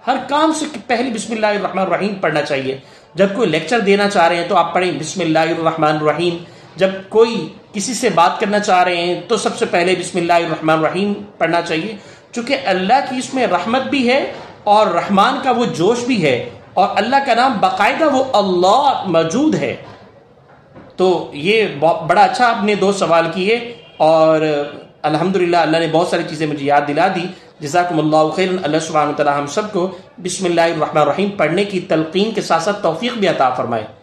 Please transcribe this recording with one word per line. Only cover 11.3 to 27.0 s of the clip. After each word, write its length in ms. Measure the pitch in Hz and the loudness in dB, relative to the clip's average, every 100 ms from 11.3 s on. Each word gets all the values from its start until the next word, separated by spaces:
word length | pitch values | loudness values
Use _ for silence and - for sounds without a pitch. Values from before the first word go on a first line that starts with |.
| - | -4
पढ़ना 220 | 165 170 | -2 -2
चाहिए, 360 | 165 160 208 208 - - - | -2 -6 -6 -12 -16 -20 -12
चूँकि 180 | 240 233 | -10 -4
अल्लाह 480 | 269 - 285 185 254 | -4 0 -2 2 0
की 160 | 190 254 | 0 -8
इसमें 280 | 247 262 214 | -6 -2 0
रहमत 340 | 175 220 254 - | 0 0 -2 -2
भी 160 | 277 240 | -2 0
है 120 | 277 392 - - - - | 0 -2 -10 -18 -6 2
और 200 | 208 202 | 4 4
रहमान 520 | 170 - 196 226 269 | 0 2 2 2 2
का 100 | 262 | 0
वो 140 | 233 226 | 0 -2
जोश 300 | - 180 233 247 | 0 0 0 -2
भी 100 | 233 | 0
है 180 | 151 120 - - - - | 2 0 -4 -14 -6 0
और 180 | 196 190 | 0 0
अल्लाह 280 | 226 277 | 0 0
का 80 | 277 | 2
नाम 240 | 233 262 208 | 2 2 2
बाकायदा 480 | 185 - 214 277 320 | -2 2 0 2 0
वो 120 | 262 - | 2 2
अल्लाह 720 | 208 196 180 185 247 285 - 190 | 0 2 2 4 4 2 0 0
मौजूद 460 | 165 160 226 302 | 0 0 0 0
है। 180 | 180 131 - - - - - - - _ - _ - - - | 0 -2 -6 -12 -20 -20 -20 -20 -20 _ -20 _ -20 -18 0
तो 340 | 185 165 - | 0 0 -4
ये 300 | 147 170 220 202 | -4 0 2 0
ब-, 240 | 147 156 170 | 0 0 0
बड़ा 200 | 160 180 | 2 4
अच्छा 220 | 196 - 247 | 4 4 0
आपने 280 | 214 202 202 | 2 0 0
दो 140 | 190 | 0
सवाल 320 | 196 165 165 165 | 0 2 2 2
किए 280 | 185 190 233 233 - - - | -2 -2 -2 -4 -16 -20 0
और 440 | 156 160 160 156 156 147 143 - - - | 4 6 4 4 2 -2 -4 -10 -20 -6
अल्हम्दुलिल्लाह 560 | 151 151 180 190 175 175 | -2 0 0 0 2 2
अल्लाह 180 | 156 165 | 2 2
ने 60 | 165 | 2
बहुत 240 | 156 - | 0 0
सारी 120 | 175 | -2
चीज़ें 240 | 165 156 156 | -4 -4 -4
मुझे 180 | 147 | -2
याद 180 | 139 143 | 2 2
दिला 240 | 147 147 | 2 0